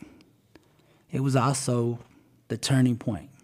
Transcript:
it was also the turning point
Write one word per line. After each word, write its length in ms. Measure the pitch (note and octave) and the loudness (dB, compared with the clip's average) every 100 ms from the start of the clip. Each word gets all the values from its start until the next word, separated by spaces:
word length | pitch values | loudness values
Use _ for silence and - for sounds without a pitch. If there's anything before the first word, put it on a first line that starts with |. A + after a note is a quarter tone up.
| - - _ _ _ - _ _ _ _ _ | -20 -20 _ _ _ -20 _ _ _ _ _
it 80 | C3 | -4
was 160 | C3+ C3 | 0 2
also 640 | B2 C3 - A#2+ A#2 A#2+ - _ _ _ _ | 2 0 0 0 0 -4 -10 _ _ _ _
the 100 | A2+ | -6
turning 380 | - C3 B2+ A#2+ | 0 4 4 2
point 340 | - F#2 - - | -4 -8 -10 -20